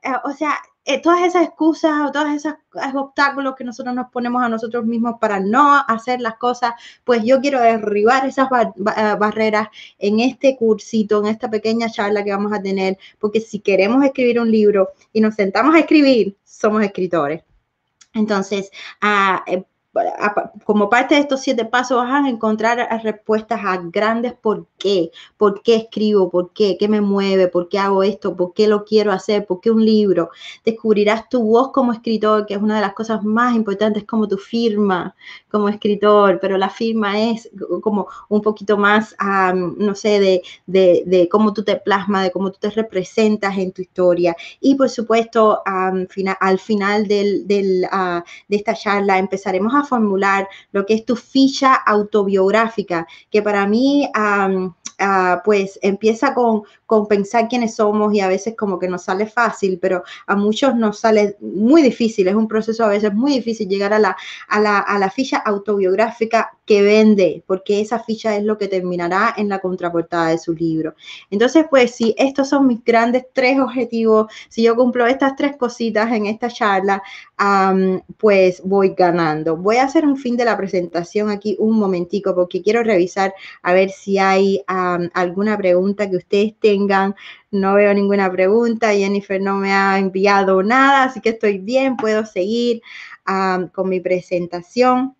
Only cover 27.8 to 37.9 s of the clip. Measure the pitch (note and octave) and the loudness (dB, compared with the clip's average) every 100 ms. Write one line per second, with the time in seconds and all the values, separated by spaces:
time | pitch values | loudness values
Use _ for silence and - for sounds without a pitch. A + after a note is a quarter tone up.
27.8 | G3 G3 F#3+ G3+ G3+ F3 F3+ - G#3+ G#3 | 0 2 0 -2 -6 -4 -6 0 2 2
28.8 | G3+ G#3+ G#3 F#3+ - G#3 G3+ F3+ - A3+ | 2 0 2 -2 -2 -2 -2 -4 0 2
29.8 | A3 G#3+ G#3 E3+ E3 - - - - A3+ | 4 4 2 0 -2 -10 -20 -6 -6 -4
30.8 | A3 G#3 G#3 A3 - B3+ A3 A#3 C4 C4+ | 0 2 2 0 -2 -2 2 2 2 0
31.8 | B3 A3+ - A3 G#3+ G#3+ G#3 G3+ G#3+ G#3+ | 0 -2 -4 -2 0 0 -2 -4 -2 0
32.8 | G3 G3 A3 G#3+ G#3 G#3+ B3 A#3 G#3+ G3 | -2 -4 -6 -4 -2 0 0 0 -2 -2
33.8 | G#3+ G#3 G#3 A3 G#3+ F#3+ - A#3 A#3 G#3 | -2 -2 -4 -4 -2 -4 -6 -2 -2 0
34.8 | G3+ F3+ E3 _ - - _ G#3 G#3 G#3 | 0 0 -4 _ -20 -20 _ -2 -2 -2
35.8 | G#3 G3+ G#3 G#3 G3+ F#3 F#3+ F#3+ G3 - | -2 0 4 6 6 2 0 -2 -2 -2
36.8 | A3+ A3+ G3+ G#3 A3 A3+ - G3 - F3+ | -4 -2 -2 -2 -2 -4 -8 -16 -8 -4
37.8 | G#3+ | -2